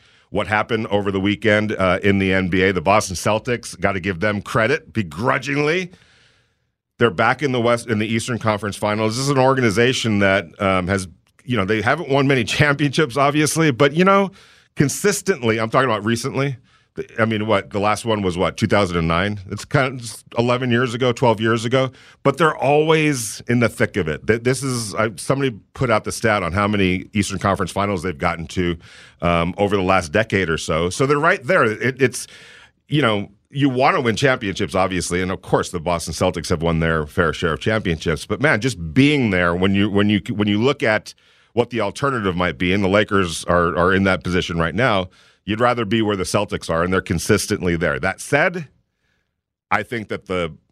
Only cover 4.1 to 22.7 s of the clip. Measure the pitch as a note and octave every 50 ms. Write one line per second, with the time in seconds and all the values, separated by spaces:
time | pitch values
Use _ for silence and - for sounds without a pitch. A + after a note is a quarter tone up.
4.1 | F#2 D#2+ F#2+ G#2+ G#2 G2+ - - - B2 A2 A2+ C#3+ - - - - A2+ G#2 D#2+
5.1 | D2 D#2+ A#2 C3 C3+ C#3 A#2 C#3+ C#3+ C#3+ D3 D3+ E3 F#3 F#3 F3+ F3+ - _ _
6.1 | _ _ _ _ _ _ _ _ _ _ _ _ _ _ _ _ _ - A#2+ A#2
7.1 | F2+ D#2+ A2+ A#2 C3 C3 D3+ C#3 B2+ B2 A2+ A#2+ A#2+ A#2 A#2 A#2+ A2+ G#2 A2 G#2+
8.1 | A2+ A2+ A2 - A#2+ G#2 - A2 G#2+ G2+ - G2+ F#2 - - G#2 G#2 G#2+ A2 A2
9.1 | G#2+ B2 C3+ C#3+ C#3+ C3+ B2+ C3 C3+ C3 B2+ A2+ F2+ A2 A#2+ B2+ B2+ - - A#2
10.1 | G#2 G2+ G2+ G2 F#2+ G2+ F2+ E2 - - G2 F#2+ F#2+ F#2 F2+ F2 G2 F#2+ F#2 F2+
11.1 | - _ _ _ _ _ - - A#2+ A2 F#2+ F#2 A2 A2 G2 A#2 C#3+ D#3 F3 C3
12.1 | C3+ C#3 C#3 C#3 C#3 B2+ A2 - - - D#3 D3 C#3+ C#3 D3 D3 B2+ - D#3 C#3+
13.1 | A2+ C#3 C3+ C#3 C#3 D3+ D#3 C#3+ - D#3 D#3+ D3+ C3 A2+ C#3+ C#3+ D3+ E3 F#3 G3
14.1 | G3 G3 G3+ F3+ - - - - - _ _ _ - - D3+ C3+ - - - G#3
15.1 | G3 - - F#3+ F#3+ C#3 A#2+ A2+ A2 A2+ A2+ A2+ - C3 C3+ B2+ A2 G#2 G2+ A2
16.1 | A#2 A#2 - C#3 F#2+ B2+ C3+ C#3+ C3 - _ _ _ _ _ _ - - D#2 -
17.1 | - A2+ A2+ A2+ A2+ G#2 G#2 A2 G#2 G2 F#2 - - G#2 G2 G#2 G#2+ G2+ - A#2
18.1 | A2 G#2 G2 F#2 E2+ F2 F#2 D#2+ - - A#2+ - A2+ G2+ G2+ F2 F2 F2 E2 E2
19.1 | E2 E2+ F#2+ G#2 G#2+ G2+ F#2 G2 G#2 G#2 - - - D3 C3 C3+ C3+ C3 A#2 A2+
20.1 | - - - - - - A#2 B2 B2 B2+ C3 B2 A#2 A#2 B2+ B2 A2 A#2 C3 B2+
21.1 | A#2 - C#3+ A#2+ A2 G2 A2 A2+ A2+ A#2 A2 B2 A#2+ C3 C3 C3 - - - -
22.1 | - _ - - - - E3+ D#3 D3+ - - C3